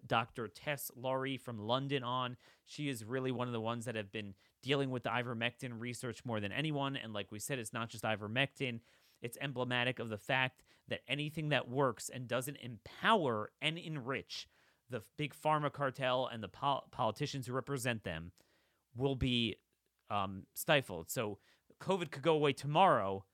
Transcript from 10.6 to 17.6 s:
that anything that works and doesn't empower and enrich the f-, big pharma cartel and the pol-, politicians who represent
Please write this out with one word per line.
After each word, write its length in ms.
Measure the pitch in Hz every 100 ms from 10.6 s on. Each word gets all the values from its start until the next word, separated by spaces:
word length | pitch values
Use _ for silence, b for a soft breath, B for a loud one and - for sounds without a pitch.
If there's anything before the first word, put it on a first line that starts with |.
| _ b b
that 120 | - -
anything 440 | 139 151 160 151
that 180 | 135 123
works 420 | 127 139 110 -
and 140 | 127 123
doesn't 300 | 123 127 -
empower 920 | 123 113 - - 185 220 147 110 107 -
and 180 | 147 165
enrich 720 | 165 151 120 131 - - - b b b b
the 80 | 120
f-, 140 | - -
big 180 | 151
pharma 380 | - 151 151 147
cartel 560 | - 139 123 131 127 127
and 100 | 117
the 60 | 101
pol-, 360 | - 143 131 -
politicians 560 | - 117 104 147 139 123
who 60 |
represent 500 | 127